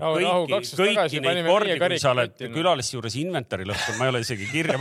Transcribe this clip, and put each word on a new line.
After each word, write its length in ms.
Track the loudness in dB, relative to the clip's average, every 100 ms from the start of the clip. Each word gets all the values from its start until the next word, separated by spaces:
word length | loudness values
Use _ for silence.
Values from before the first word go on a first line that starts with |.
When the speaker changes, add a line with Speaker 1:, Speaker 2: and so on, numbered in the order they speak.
Speaker 1:
Rahu, 160 | 0 2
rahu, 200 | 2 2
Speaker 2:
kõiki, 80 | 2
Speaker 1:
kaks 140 | -2 -2
aastat 120 | 0
Speaker 2:
kõiki 140 | 2 2
Speaker 1:
tagasi 180 | 0 0
Speaker 2:
neid 120 | 0
Speaker 1:
panime 180 | 2 4
Speaker 2:
kordi, 220 | 4 4
Speaker 1:
viie 80 | 2
Speaker 2:
kui 180 | 0 2
sa 80 | 2
oled 140 | 2 0
Speaker 1:
karika 80 |
kotti, 140 | -4 -8
noh. 60 | -2
Speaker 2:
külaliste 380 | 2 2 0 -6
juures 160 | -6 -6
inventari 480 | -4 -4 -4 -6
lõhkunud, 320 | -4 -4 -4 0
ma 80 |
ei 60 | 0
ole 80 | 0
isegi 280 | -2 -6 -4
kirja 240 | -2 0 2